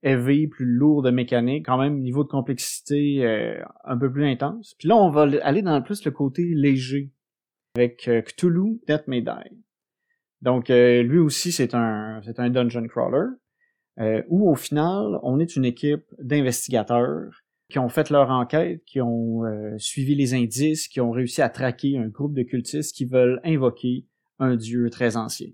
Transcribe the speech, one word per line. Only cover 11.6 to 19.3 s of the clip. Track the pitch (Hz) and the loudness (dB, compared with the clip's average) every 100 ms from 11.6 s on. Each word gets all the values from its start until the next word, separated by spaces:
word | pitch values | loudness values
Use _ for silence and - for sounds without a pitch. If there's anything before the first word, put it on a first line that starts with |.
| 123 123 | 0 0
un, | 113 107 107 110 | 0 -2 -8 -12
c'est | 107 117 | -12 -4
un | 120 | 0
dungeon | 127 120 120 113 | 2 0 -2 -6
crawler, | - 123 127 214 254 _ _ _ _ _ - | -2 0 0 -2 -6 _ _ _ _ _ -6
euh, | 110 110 - | -2 -2 0
où | 175 208 | 2 4
au | 143 | 2
final, | - 147 165 190 214 190 | 0 -2 0 -2 -4 -4
on | - 131 | -2 -2
est | 165 156 | -2 0
une | 127 | -2
équipe | 120 147 147 _ - | -2 -4 -4 _ -16
d'investigateurs | 127 147 131 120 - 123 104 120 127 156 - - _ _ _ | -4 0 0 -2 -2 -2 0 0 0 -4 -10 -18 _ _ _
qui | 143 | -6
ont | 123 | -2
fait | 139 151 | -2 2
leur | 147 131 | 4 4
enquête, | 131 120 156 175 170 _ | 2 0 0 -2 -4 _
qui | 135 | -4
ont, | 120 117 117 | -2 -2 -2